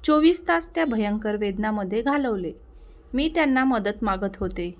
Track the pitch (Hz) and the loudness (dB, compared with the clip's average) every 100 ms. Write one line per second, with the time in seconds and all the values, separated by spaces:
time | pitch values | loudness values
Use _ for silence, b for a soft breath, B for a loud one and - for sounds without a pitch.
0 | - 302 311 349 - 339 330 - 320 226 | 4 4 6 2 0 -2 -2 -2 0 0
1 | 208 208 214 208 208 190 214 214 190 208 | 0 -2 -2 -2 -2 -2 -2 -2 -2 -2
2 | 247 294 262 208 175 - - b b b | 0 0 0 -2 -4 -10 -18 b b b
3 | - 254 311 330 294 262 262 240 202 208 | -6 -2 0 2 2 4 2 2 0 -2
4 | 214 190 196 196 190 - 175 175 | -2 0 -2 -4 -6 -4 -8 -10